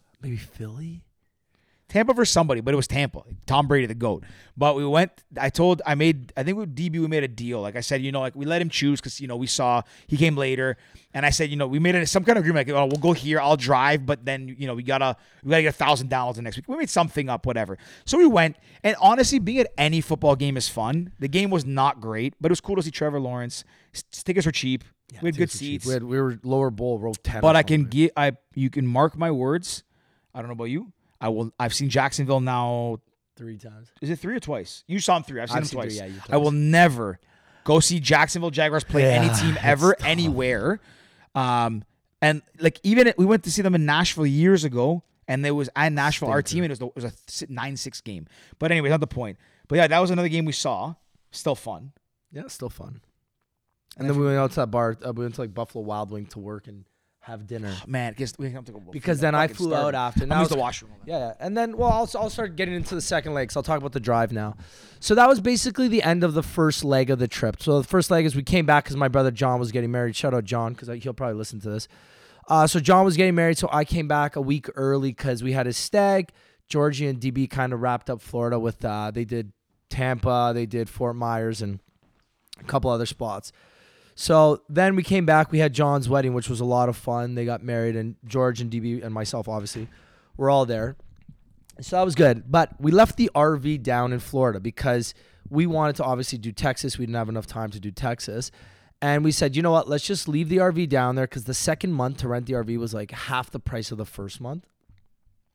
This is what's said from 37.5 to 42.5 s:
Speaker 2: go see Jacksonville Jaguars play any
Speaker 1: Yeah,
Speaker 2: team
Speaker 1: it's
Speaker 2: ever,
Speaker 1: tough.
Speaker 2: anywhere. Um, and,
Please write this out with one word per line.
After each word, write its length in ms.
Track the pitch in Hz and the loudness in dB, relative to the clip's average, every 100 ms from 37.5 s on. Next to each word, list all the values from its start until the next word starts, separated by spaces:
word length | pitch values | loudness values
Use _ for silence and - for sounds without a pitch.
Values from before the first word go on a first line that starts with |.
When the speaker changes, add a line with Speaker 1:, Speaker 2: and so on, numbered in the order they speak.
| _ | _
Speaker 2:
go 160 | - 156 | 4 4
see 200 | - 175 | 4 0
Jacksonville 520 | 127 151 156 175 170 | 2 4 4 0 -4
Jaguars 320 | 143 151 151 | 0 0 0
play 200 | - 147 131 | 0 4 4
any 140 | 123 117 | 4 4
Speaker 1:
Yeah, 80 | |
Speaker 2:
team 180 | 110 165 156 | 2 0 2
Speaker 1:
it's 80 | |
Speaker 2:
ever, 320 | 143 139 175 196 | 2 4 4 4
Speaker 1:
tough. 100 | 143 | 0
Speaker 2:
anywhere. 720 | 170 165 131 127 113 127 214 - _ _ _ _ | 0 0 0 0 0 0 -2 -8 _ _ _ _
Um, 500 | 135 127 120 117 110 - _ _ _ | -4 0 2 0 -2 -10 _ _ _
and, 220 | 151 151 - | 2 2 -6